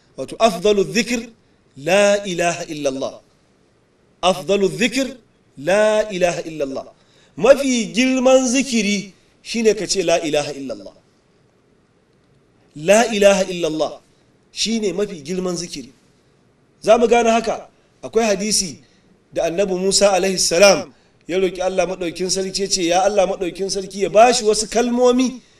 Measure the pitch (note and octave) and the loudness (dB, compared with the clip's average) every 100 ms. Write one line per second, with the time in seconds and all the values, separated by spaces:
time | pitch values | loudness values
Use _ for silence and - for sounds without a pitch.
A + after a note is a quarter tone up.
0 | _ - C3 - A3+ F3+ G3+ G#3 D#3+ G3+ | _ -14 -10 0 0 2 0 0 0 -2
1 | A#3 A#3+ - _ _ _ _ - D3+ G3+ | -2 -4 -8 _ _ _ _ -10 0 2
2 | G3+ G3+ G3+ E3+ E3+ D#3+ E3 D3+ C#3+ C3 | 4 0 -2 -4 -4 -4 -10 -6 -6 -4
3 | A#2+ - _ _ _ _ _ _ _ _ | -8 -12 _ _ _ _ _ _ _ _
4 | _ - F3+ F#3+ D#3 G3+ F#3+ D#3 A#3+ C4 | _ -2 0 0 0 0 0 0 -2 0
5 | C4+ C4+ _ _ _ - D3 G3+ G#3+ G#3+ | -4 -8 _ _ _ -8 0 2 2 2
6 | G#3+ F3+ F3 E3 E3+ D#3 C3+ B2 - - | -2 0 -2 -2 -8 -6 -6 -6 -12 -20
7 | _ _ _ - A3 C4+ C#4 A#3+ F#3+ F3+ | _ _ _ 2 4 6 4 0 0 0
8 | C4 C4 B3+ C4 B3+ C4+ C4+ A3+ G3+ G3+ | 2 2 2 2 2 0 0 0 0 -2
9 | F#3+ - _ _ - A3+ A3 G#3 F3 G3 | -4 -16 _ _ -8 0 2 2 -2 -2
10 | E3+ E3+ D#3+ D3 C#3+ C#3 C3 G#2 - - | 0 0 0 -2 -4 -8 -10 -12 -14 -20
11 | _ _ _ _ _ _ _ _ _ _ | _ _ _ _ _ _ _ _ _ _
12 | _ _ _ _ _ _ _ D3 D#3+ G#3+ | _ _ _ _ _ _ _ -6 2 4
13 | A#3+ G#3 G3 F#3+ F#3+ F3 E3 D#3 - C#3 | 2 4 4 4 0 -2 -4 -2 -6 -8
14 | _ _ _ _ _ - G3+ A3+ G#3 F3 | _ _ _ _ _ -6 -4 -2 -2 -2
15 | G#3 F3 C#3 F3+ F3+ E3+ E3+ D3+ A#2+ _ | -6 -6 -8 -6 -4 -6 -10 -14 -16 _
16 | _ _ _ _ _ _ _ _ E3+ A#3 | _ _ _ _ _ _ _ _ 2 4
17 | A#3 A#3+ A3+ A3+ G#3+ C3+ - _ _ _ | 4 4 2 0 -2 -6 -10 _ _ _
18 | - A3 A3 F#3+ G#3+ - F3+ A#2+ _ _ | -6 -2 0 0 -2 -2 -4 -10 _ _
19 | _ _ _ D#3+ E3 F3 G3 F3+ F#3+ F#3+ | _ _ _ -4 -2 -2 -2 0 0 2
20 | G3+ F#3 F#3+ F3+ - E3+ G3+ F3 D#3 _ | 4 4 0 -2 0 6 6 4 -2 _
21 | _ _ - F3+ F#3 F3+ F#3 F#3 F3 F#3 | _ _ -6 -2 -2 -2 -2 0 -2 -4
22 | E3+ D#3+ F3+ F#3+ F#3+ F#3+ G3 G3 E3+ F3+ | -8 -6 -4 -4 -4 -4 -4 -2 0 2
23 | G3+ G3+ F3+ F#3 F3 E3+ F#3+ F#3+ F#3+ G3+ | 2 2 0 -2 -6 -6 -6 -6 -8 -4
24 | F3+ G3 B3 - G#3 G#3 G#3+ A3 A#3+ A#3+ | 2 6 6 4 0 0 0 -2 0 2
25 | B3 B3 B3 B3 _ | 2 2 0 -4 _